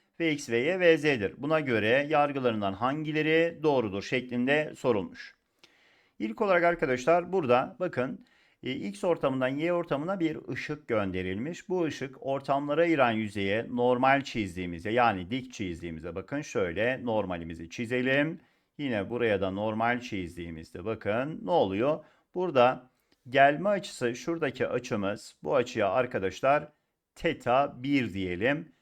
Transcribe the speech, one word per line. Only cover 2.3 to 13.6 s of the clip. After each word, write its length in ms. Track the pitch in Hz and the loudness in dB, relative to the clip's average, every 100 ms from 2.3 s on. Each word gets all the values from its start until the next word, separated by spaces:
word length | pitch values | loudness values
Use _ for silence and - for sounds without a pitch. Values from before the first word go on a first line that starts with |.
| 139 123 107 101 | 2 0 0 -2
hangileri 880 | 95 123 147 151 151 156 160 165 135 | 0 -2 -2 -2 0 2 4 2 0
doğrudur 400 | 151 135 110 98 | 2 2 2 -2
şeklinde 680 | - 131 127 123 123 151 151 - | -2 -2 -2 -2 2 2 0 -2
sorulmuş. 600 | 135 107 85 - - - _ _ - _ _ _ _ - | 0 0 -2 -10 -20 -20 _ _ -20 _ _ _ _ -10
İlk 220 | 214 220 | -8 -2
olarak 240 | 208 180 | 2 4
arkadaşlar 680 | 170 170 147 127 139 175 180 | 4 4 2 2 4 2 2
burada 440 | 185 135 123 135 - | 0 4 4 4 -4
bakın, 460 | 180 - 123 127 - _ _ _ | -4 -2 -4 -6 -16 _ _ _
e, 100 | 123 | -8
X 320 | 139 196 196 | -6 -8 -4
ortamından 440 | 185 165 143 131 127 | 0 0 0 0 -2
Y 240 | 139 165 | 0 -2
ortamına 480 | 175 170 139 160 196 | -2 -2 -2 -2 -2
bir 280 | 160 - - | -2 -4 -8
ışık 400 | 127 - 147 - | -8 -8 -8 -2
gönderilmiş. 800 | 110 98 92 92 98 139 175 - | 0 0 -2 -4 -4 -6 -10 -4
Bu 160 | 180 | -2
ışık 420 | 160 - 135 131 131 | -2 -4 -8 -8 -6
ortamlara 540 | 139 139 139 147 147 | -4 0 -2 0 2
ayıran 320 | 170 156 123 | 4 4 4
yüzeye 540 | 110 107 101 98 107 | 2 -2 -2 0 0